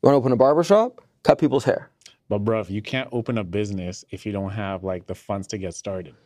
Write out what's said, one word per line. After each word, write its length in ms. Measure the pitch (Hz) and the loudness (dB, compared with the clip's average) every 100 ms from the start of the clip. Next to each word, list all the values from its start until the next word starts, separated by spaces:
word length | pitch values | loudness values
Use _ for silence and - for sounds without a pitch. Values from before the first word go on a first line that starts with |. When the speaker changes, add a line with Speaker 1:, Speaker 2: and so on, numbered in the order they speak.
Speaker 1:
You 60 | 135 | 4
wanna 100 | 139 | 6
open 140 | 127 | 4
a 60 | 120 | 4
barber 260 | 131 151 | 4 4
shop? 380 | 170 202 247 - _ _ | 4 4 4 -4 _ _
Cut 160 | - 143 | 4 4
people's 260 | 143 135 - | 2 2 0
hair. 240 | - - _ - _ - | -2 -6 _ -20 _ -4
Speaker 2:
But 140 | 104 | -2
bruv, 260 | 104 110 95 | 0 -2 -4
you 120 | 104 | -6
can't 260 | 101 131 131 | -4 -6 -4
open 240 | 123 113 117 | -4 -4 -4
a 60 | |
business 600 | 90 101 104 98 90 92 - | -4 -4 -4 -4 -8 -10 -14
if 160 | 95 107 | -12 -6
you 60 | |
don't 180 | 101 98 | -6 -6
have, 320 | 107 98 95 | -6 -6 -6
like, 220 | 95 90 - | -6 -6 -8
the 100 | 90 | -10
funds 320 | - 98 95 | -6 -6 -6
to 100 | 107 | -8
get 180 | 92 - | -8 -8
started. 380 | 101 95 85 - | -8 -10 -10 -18